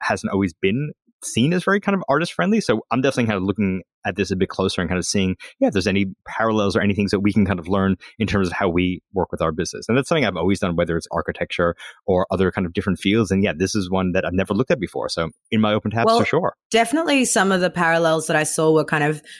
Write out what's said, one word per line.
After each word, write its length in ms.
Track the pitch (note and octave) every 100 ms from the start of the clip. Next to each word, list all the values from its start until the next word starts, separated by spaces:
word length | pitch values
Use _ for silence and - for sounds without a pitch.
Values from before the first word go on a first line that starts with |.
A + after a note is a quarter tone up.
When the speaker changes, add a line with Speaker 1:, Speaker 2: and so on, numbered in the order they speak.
Speaker 1:
hasn't 320 | - G2+ A2
always 220 | G2 G2
been 380 | - F#2+ A#2+ D3 - _ -
seen 300 | - A2+ C#3
as 120 | F3+
very 160 | F#3+ G3
kind 140 | -
of 80 | G3 -
artist 240 | C#3+ E3+
friendly. 300 | - F3 A3
So 180 | - A2 -
I'm 120 | B2
definitely 240 | C3+ C3 A2+
kind 100 | G2+
of 60 |
looking 400 | F#2+ G2+ G2 F#2 - _ G#2
at 100 | F#2
this 140 | F#2+
a 60 | F#2
bit 120 | F#2+
closer 320 | - F#2+ -
and 80 | E2+
kind 100 | F2+
of 60 |
seeing, 320 | - G#2 F#2 F2+ - -
yeah, 100 | C4
if 60 |
there's 120 | G#2 F#2+
any 200 | G2 G3 - -
parallels 480 | - A2+ G#2+ G2+
or 60 | G#2
any 140 | G#2
things 160 | G2 G2
that 100 | G2
we 100 | G2+
can 140 | G#2+
kind 140 | F#2+ F#2
of 100 | E2
learn 280 | G2+ F#2+ F#2 - -
in 80 | G2
terms 200 | G2+ F2+
of 80 |
how 160 | - G2
we 320 | E2+ F2+ F2+ _
work 180 | F#2+ E2+
with 120 | -
our 100 | E2
business. 320 | D#2+ E2 - -
And 120 | B2
that's 100 | C3
something 160 | E3
I've 140 | G#2+ F2+
always 220 | F2+ G2
done, 160 | F#2+ E2+
whether 200 | E2+ E2
it's 100 | -
architecture 640 | E2+ - - F2 - E2+ - - - -
or 200 | F#2 F2
other 200 | F#2 F#2
kind 160 | G2+ F2
of 60 |
different 280 | G2+ G2 F2
fields. 300 | F#2+ A2 G#2+
And 140 | F#2+
yeah, 80 | G2
this 200 | D#2 F#2+
is 160 | G#2+ F2+
one 220 | F#2+ F#2
that 120 | F2+
I've 80 | D#2+
never 220 | F#2 F#2+
looked 160 | G2+ -
at 100 | D#3+
before. 300 | F2 C2 A1
So 180 | - E2 - -
in 100 | A2
my 140 | G#2+
open 160 | G#2+ G#2+
tabs, 160 | A2 G#3+
Speaker 2:
Well, 140 | A#3
Speaker 1:
for 40 |
sure. 300 | G#3+ D3+ - - -
Speaker 2:
definitely 560 | A3 E4+ D#4 E4 C#4 A#3+
some 260 | A3+ F#3+
of 80 | F#3
the 80 | F3+
parallels 580 | F3+ E3 E3 E3 D#3+ D#3
that 80 | D#3
I 80 |
saw 280 | D#3 - D#3+
were 140 | D#3 D3+
kind 180 | D#3
of 180 | D3 D3+ -